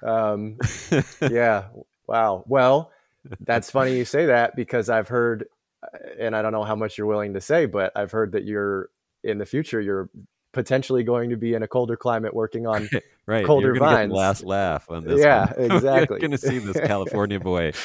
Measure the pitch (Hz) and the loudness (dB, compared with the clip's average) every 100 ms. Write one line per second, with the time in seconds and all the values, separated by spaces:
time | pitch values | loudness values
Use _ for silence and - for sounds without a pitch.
0 | 110 113 107 104 107 110 123 - - 147 | -2 0 0 -2 -6 -4 -6 -4 -2 0
1 | - - 139 117 120 104 98 - - _ | 0 -2 0 2 2 2 -2 -18 -20 _
2 | - 113 110 95 101 135 127 139 165 _ | -4 0 2 0 0 4 4 4 0 _
3 | _ _ 135 113 - 117 - 135 131 127 | _ _ -18 -10 -2 -2 0 0 0 0
4 | 120 143 165 120 117 127 113 123 107 113 | 0 0 4 4 2 -2 -4 -2 0 0
5 | 101 120 120 110 - _ _ _ - - | 0 0 0 -2 -8 _ _ _ -20 -18
6 | - - 113 110 110 110 107 107 107 - | -16 -8 -4 -2 -2 -2 -2 -2 -4 -4
7 | 107 107 104 95 - 165 139 101 95 101 | -2 0 -2 -4 0 2 2 0 -2 -2
8 | 101 110 104 101 98 104 101 98 90 _ | -4 -2 -2 -2 -4 -4 -2 -2 -6 _
9 | _ _ 107 104 101 135 156 113 101 98 | _ _ -6 -6 -4 -6 -4 -4 -2 -4
10 | 92 - - _ _ 131 117 131 - 127 | -6 -12 -20 _ _ -6 -2 -2 0 0
11 | 117 120 120 117 117 113 110 127 120 117 | 2 0 0 -2 -2 -2 -2 -2 -2 -2
12 | 123 113 110 113 110 117 117 107 104 110 | -2 -2 -2 -4 -4 -4 -2 -2 -2 -6
13 | - _ - 110 98 143 131 127 147 131 | -6 _ -4 0 4 4 4 4 4 4
14 | 104 95 95 98 95 98 95 73 - 82 | 2 2 2 0 -2 -2 0 -2 -6 -8
15 | 80 85 147 120 113 - 120 180 135 131 | 0 4 6 6 2 0 2 2 4 4
16 | 127 92 147 139 135 127 101 92 160 101 | 2 0 -2 -2 -2 -2 -4 -2 -2 -2
17 | 90 104 101 101 90 90 80 - | -2 -2 -2 -2 -2 0 0 -4